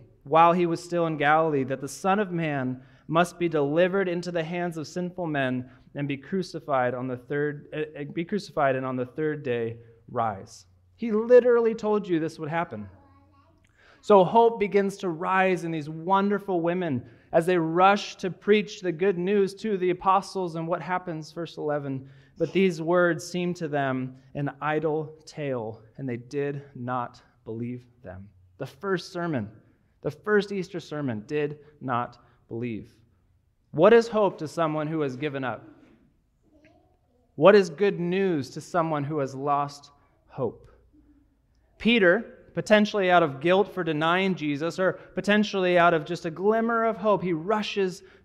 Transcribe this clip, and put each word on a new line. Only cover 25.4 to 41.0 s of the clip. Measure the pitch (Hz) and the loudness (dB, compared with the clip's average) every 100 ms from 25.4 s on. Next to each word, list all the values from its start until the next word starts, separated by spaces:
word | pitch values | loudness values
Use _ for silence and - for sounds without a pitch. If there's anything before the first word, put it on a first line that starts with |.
| 143 127 110 110 - - | -6 -6 -6 -12 -18 -12
and | 135 | -8
they | 120 | -8
did | 123 143 143 143 139 127 | -8 -6 -4 -6 -12 -12
not | 120 127 120 - _ _ - | -6 -6 -6 -12 _ _ -12
believe | 113 120 123 - _ | -8 -8 -10 -16 _
them." | 92 92 101 _ _ - | -18 -18 -18 _ _ -14
The | 139 | -14
first | - 196 180 - | -10 -4 -4 -4
sermon, | 175 170 139 104 - _ _ _ _ | -8 -4 -4 -6 -12 _ _ _ _
the | 151 | -10
first | 143 202 208 202 | -8 0 0 0
Easter | 196 175 170 | -6 -8 -10
sermon, | - 151 139 107 110 | -10 -6 -4 -4 -4
did | 151 147 147 - - | -4 -4 -6 -18 -12
not | 131 120 123 - _ _ - | -4 -4 -4 -10 _ _ -14
believe. | 117 120 107 - _ _ _ _ _ _ _ _ | -8 -6 -8 -12 _ _ _ _ _ _ _ _
What | 143 185 | 4 8
is | 233 226 | 8 6
hope | 214 190 - | 2 0 0
to | 156 | -6
someone | - 160 156 151 | -4 -2 -2 -4
who | 160 | -4
has | 139 127 | -4 -4
given | 147 135 127 | -6 -4 -6
up? | 107 - - _ _ _ _ _ _ 311 302 _ _ _ _ _ _ _ - | -8 -12 -20 _ _ _ _ _ _ _ _ _ _ _ _ _ _ _ 4
What | 165 208 | 8 8
is | 180 | 6
good | 151 202 170 | 0 -2 0
news | 175 185 196 160 123 | -2 0 0 -2 -4
to | 156 | -10
someone | - 180 160 147 143 | -6 -2 -2 -2 -4
who | 156 | -4
has | 135 | -4
lost | 131 143 143 143 - - _ _ _ _ | -4 -2 -2 -2 -8 -20 _ _ _ _
hope? | - 123 - - _ _ _ | -8 -8 -8 -18 _ _ _